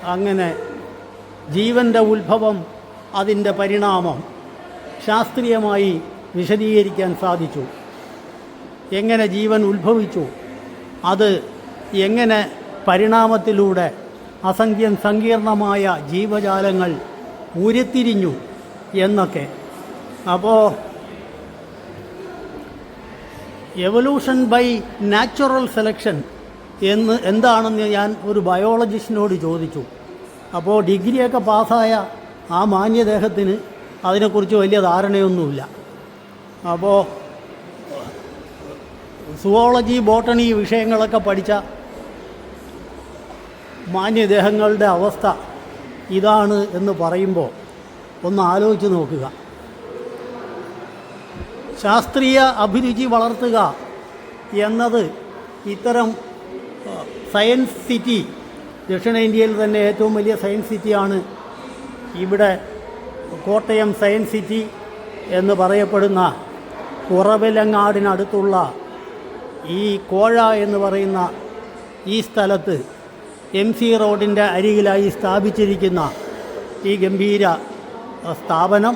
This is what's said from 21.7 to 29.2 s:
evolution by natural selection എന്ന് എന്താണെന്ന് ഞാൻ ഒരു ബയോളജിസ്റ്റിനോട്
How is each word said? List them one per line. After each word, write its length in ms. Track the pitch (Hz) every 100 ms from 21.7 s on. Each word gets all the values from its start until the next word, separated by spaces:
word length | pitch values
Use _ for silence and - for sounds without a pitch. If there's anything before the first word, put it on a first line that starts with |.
| - - - - 370 381 - - - - - - - - - - - - - - 185 180
evolution 520 | 226 262 285 - 262 247
by 120 | 240 247 226 - - 202
natural 500 | 208 240 - 277 262 247 233
selection 400 | 214 214 220 151 - - - - - - 196
എന്ന് 220 | 208 220 233 185
എന്താണെന്ന് 560 | 214 247 226 220 214 214 202
ഞാൻ 120 | 208 208 190
ഒരു 120 | 208 180
ബയോളജിസ്റ്റിനോട് 840 | 180 214 226 233 214 - 214